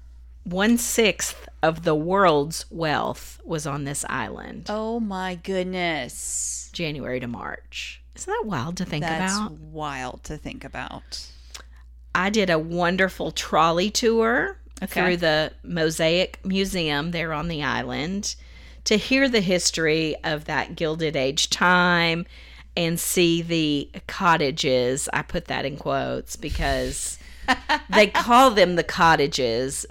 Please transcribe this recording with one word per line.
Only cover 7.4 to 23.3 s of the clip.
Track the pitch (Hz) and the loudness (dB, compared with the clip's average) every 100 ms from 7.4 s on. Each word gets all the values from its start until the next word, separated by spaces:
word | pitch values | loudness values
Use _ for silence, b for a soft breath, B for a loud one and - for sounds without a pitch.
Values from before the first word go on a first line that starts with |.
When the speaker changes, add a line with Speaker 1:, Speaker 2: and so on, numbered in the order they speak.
| - - - - - - - | -10 -12 -12 -12 -12 -14 -20
Speaker 1:
Isn't | - 370 | -12 -4
that | 453 220 | -4 -2
wild | 156 147 180 | -4 -4 -6
to | |
think | 175 151 | -6 -4
Speaker 2:
That's | 165 160 185 202 | -2 -2 -2 -2
Speaker 1:
about? | 208 151 | -4 -10
Speaker 2:
wild | 156 156 151 135 127 - | -14 -8 -8 -6 -8 -10
to | - 151 | -12 -12
think | - - | -12 -14
about. | 139 123 127 - - - - B B B B B - - - | -12 -12 -12 -12 -14 -14 -14 B B B B B -20 -20 -4
Speaker 1:
I | 170 190 | -2 0
did | 220 190 | 2 4
a | 160 | 2
wonderful | 165 175 175 185 190 - 240 | 0 0 2 2 0 0 -6
trolley | - - 165 165 170 208 | -6 0 4 6 4 0
tour | - 226 226 226 262 381 392 - - | 2 2 4 4 2 -2 -6 -16 -10
Speaker 2:
Okay. | 190 170 | -6 0
Speaker 1:
through | 170 175 | 0 2
the | 165 151 156 - | 2 2 0 -4
Mosaic | 170 170 160 160 160 175 185 - | -6 0 0 2 2 2 0 -4
Museum | 190 190 190 190 156 143 165 | -2 0 0 0 0 0 -2
there | 170 160 | -4 -4
on | 151 170 | -4 -4
the | 156 | -2
island | 135 117 123 127 156 196 - - B B B B | -2 -2 -4 -4 -4 -4 -6 -8 B B B B
to | - 214 | 0 0
hear | - 262 269 | 2 2 2
the | 233 | 2
history | 185 180 - - 160 160 160 - | 2 0 0 0 2 2 0 -4
of | 160 151 | -4 -6
that | 156 147 - 160 | -4 -4 -4 -4
Gilded | 160 160 160 147 | -4 -2 -2 0
Age | 131 147 - | -2 0 -2
time | - 180 180 180 175 170 165 - B B B B - | 2 6 6 6 4 2 0 -6 B B B B -2
and | 165 170 | -2 -2
see | - 185 170 | 0 4 4